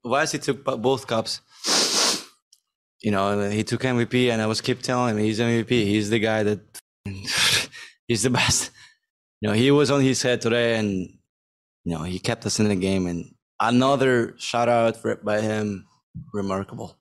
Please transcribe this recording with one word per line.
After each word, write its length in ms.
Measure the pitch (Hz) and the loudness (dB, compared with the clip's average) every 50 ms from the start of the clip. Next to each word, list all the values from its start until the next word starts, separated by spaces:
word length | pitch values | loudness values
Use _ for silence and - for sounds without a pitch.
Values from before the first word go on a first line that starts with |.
| - | -2
Wesley 340 | 120 123 139 160 151 - 147 | 0 0 0 0 0 -4 -4
took 240 | - - 127 - | -2 -4 -4 -2
bo-, 140 | - 135 131 | -2 -4 -4
both 320 | 120 107 127 135 127 - - | 0 0 0 0 0 -2 -2
cups. 320 | 120 113 113 - - - _ _ _ - - - - - - - - - - - - - - - _ _ _ _ _ _ _ _ _ _ _ _ _ _ | -2 -2 -2 -4 -8 -10 _ _ _ -8 -4 -2 0 0 0 0 0 0 0 0 -2 -4 -8 -16 _ _ _ _ _ _ _ _ _ _ _ _ _ _
You 80 | - 107 | -2 0
know, 260 | 104 98 98 101 101 104 | 0 2 2 0 0 0
and 120 | 101 101 | -2 -2
he 120 | 104 107 107 | -2 -2 -2
took 200 | - 120 - - | -2 -4 -2 -2
M 140 | 131 123 120 | 0 0 0
V 80 | 120 | 0
P, 240 | 101 123 123 127 123 | 0 2 2 2 2
and 100 | 117 110 | 2 0
I 60 | 110 | 0
was 140 | 110 110 - | -2 -2 -2
keep 200 | - 127 123 123 | -2 -4 -4 -4
telling 360 | - - 127 123 123 120 107 | -2 -2 0 0 2 0 0
him, 80 | 107 107 | 0 0
"He's 160 | 110 110 107 | 0 0 0
M 80 | 120 117 | 0 2
V 160 | 117 117 110 | 2 0 0
P. 220 | 110 123 120 107 | 2 0 2 2
He's 220 | 101 104 107 104 101 | 2 2 0 2 0
the 120 | 113 113 | 0 0
guy 240 | 104 110 110 110 107 | 2 0 0 0 0
that, 160 | 104 104 90 - _ _ - _ _ _ _ _ | 0 0 -2 -6 _ _ -20 _ _ _ _ _
<laughs> 1000 | 101 98 98 95 90 - - - - - - - - - - - - _ _ _ | -12 -12 -10 -8 -6 -2 0 0 2 0 0 -2 -6 -12 -18 -20 -20 _ _ _
he's 160 | - 120 110 | -2 -2 0
the 80 | 117 127 | 2 0
best." 400 | 123 120 - - - - - - _ - - - _ _ _ _ _ _ _ _ _ _ | 2 2 2 0 0 -2 -2 -6 _ -20 -20 -20 _ _ _ _ _ _ _ _ _ _
You 80 | 104 107 | -4 0
know, 60 | 104 | 2
he 180 | 110 123 139 | 4 4 6
was 180 | 143 147 147 123 | 6 4 4 4
on 120 | 143 143 | 4 2
his 200 | 131 131 127 - | 4 2 2 2
head 180 | - 127 123 110 | 0 0 0 0
today, 360 | - 117 117 120 120 117 117 | 0 0 0 2 2 2 2
and, 320 | 110 107 104 95 92 87 - - _ _ _ _ _ _ _ _ _ _ _ _ _ _ | 0 0 0 -2 -2 -6 -8 -12 _ _ _ _ _ _ _ _ _ _ _ _ _ _
you 120 | 85 82 | -6 -6
know, 60 | 78 | -4
he 160 | 80 90 90 92 | -6 -6 -8 -4
kept 260 | - - 117 - - | -2 -4 -4 -2 -4
us 140 | 107 - - | -4 0 2
in 100 | 107 104 | 2 2
the 60 | 101 | 2
game. 320 | 92 92 95 95 95 92 | 2 0 0 0 0 0
And 280 | 90 85 85 - - - _ _ _ _ - | -2 -4 -6 -8 -12 -18 _ _ _ _ -2
another 760 | 101 113 120 123 131 135 143 127 135 131 127 120 113 - - | 0 2 4 4 4 4 4 4 4 4 4 2 2 -2 -6
shout 320 | - - - - 117 120 120 | -10 -8 -4 0 0 2 4
out 280 | 120 117 117 113 110 | 4 4 4 2 0
for, 180 | - - 113 - | -2 -4 -4 -4
by 240 | - - 107 104 107 | -2 -2 -2 0 0
him, 460 | 110 107 107 107 107 104 101 95 - _ _ _ _ _ _ - - - - | 0 0 -2 -2 -2 -4 -6 -8 -12 _ _ _ _ _ _ -18 -18 -10 -8
remarkable. 640 | 104 98 98 95 98 101 - - 85 110 - - _ | -6 -4 -2 -4 -4 -6 -8 -10 -14 -14 -16 -16 _